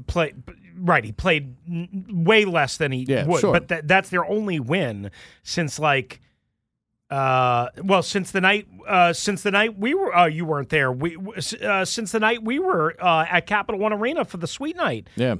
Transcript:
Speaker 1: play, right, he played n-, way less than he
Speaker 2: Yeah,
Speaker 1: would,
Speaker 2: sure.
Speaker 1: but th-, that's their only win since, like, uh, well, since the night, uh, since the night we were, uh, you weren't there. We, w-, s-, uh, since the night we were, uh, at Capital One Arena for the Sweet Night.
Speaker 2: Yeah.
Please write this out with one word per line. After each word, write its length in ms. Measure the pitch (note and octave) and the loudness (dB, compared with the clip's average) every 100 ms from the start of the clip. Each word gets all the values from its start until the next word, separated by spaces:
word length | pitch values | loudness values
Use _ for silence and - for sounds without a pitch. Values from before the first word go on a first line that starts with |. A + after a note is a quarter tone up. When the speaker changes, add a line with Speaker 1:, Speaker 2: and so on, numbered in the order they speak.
| - | -4
Speaker 1:
play, 280 | F3 D#3 C3+ - - - E3+ | -2 -2 -4 -18 -20 -20 -4
right, 260 | F3+ D#3 | 2 2
he 100 | G#2+ | 0
played 440 | G2+ F#3 D#3 C#3 B2 E3 | -4 0 0 -2 -12 -10
n-, 380 | E3+ F3 G3 F#3+ F3+ | -8 -8 -10 -6 0
way 200 | E3 A3 | 4 4
less 320 | G3+ E3+ C3+ - | 4 2 0 -2
than 160 | D3 | -2
he 140 | C3 C3 | -2 0
Speaker 2:
Yeah, 160 | B2+ | 0
Speaker 1:
would, 160 | D3 E3 | 2 2
Speaker 2:
sure. 120 | G3+ | 4
Speaker 1:
but 160 | E3+ - | 2 0
th-, 140 | E3 D3+ | -4 2
that's 240 | F#3+ F#3+ | 2 2
their 140 | F3+ E3+ | -2 0
only 340 | G#3+ G#3 D#3+ | -2 -2 -4
win 500 | A#2+ F#3 C3+ G2+ G2 - - - | -2 -2 -2 -4 -10 -14 -20 -20
since, 360 | - - D3+ - | -8 -4 -4 -2
like, 400 | D3+ C3+ B2 - _ _ _ _ _ _ _ _ _ | 0 0 -2 -12 _ _ _ _ _ _ _ _ _
uh, 560 | C#3 C3+ C3 B2+ A#2+ A#2+ - | -2 0 2 4 2 -2 -4
well, 220 | F#3+ F#3+ | 0 2
since 260 | - G3+ F3+ | 2 -4 -4
the 100 | G3 | 0
night, 280 | F#3+ G#3 G#3 - - | 2 0 -4 -14 0
uh, 260 | F#3+ F3 | 4 4
since 300 | E3 G#3 G3 | 4 -2 -2
the 80 | G#3 | 0
night 260 | G3 A3+ G3 | 0 0 -2
we 180 | A3+ | -2
were, 220 | F#4 F#4+ F3 | 0 2 4
uh, 100 | E3+ | 4
you 180 | D#3 | 2
weren't 240 | E3 D3 C3 | -2 -2 0
there. 240 | D#3 C3 | 0 2
We, 220 | B2+ E3+ | 0 -4
w-, 220 | E3 F#3+ F#3+ | -6 -10 -8
s-, 180 | - | -8
uh, 300 | A#3 G#3 G3 | -6 -2 0
since 280 | F#3 - G#3 | -2 -4 -4
the 80 | A3 | 0
night 240 | G#3+ A#3 | 2 0
we 160 | A3 C#4 | -2 -2
were, 340 | F#4 F4 D#3+ - | 0 2 0 0
uh, 260 | F3+ D#3+ E3 | 2 4 4
at 180 | F3 E3+ | 0 2
Capital 320 | G#3 G3 G3+ | -2 -2 -2
One 120 | G#3+ | -2
Arena 320 | G#3 A#3 E4 | 0 -2 -2
for 120 | G#3 F3+ | -4 -6
the 100 | E3 | -8
Sweet 300 | - C#4+ F4 | -6 -8 -4
Night. 320 | C4+ A2+ F#2 - | -2 -4 -8 -2
Speaker 2:
Yeah. 180 | B2+ A2 | -2 0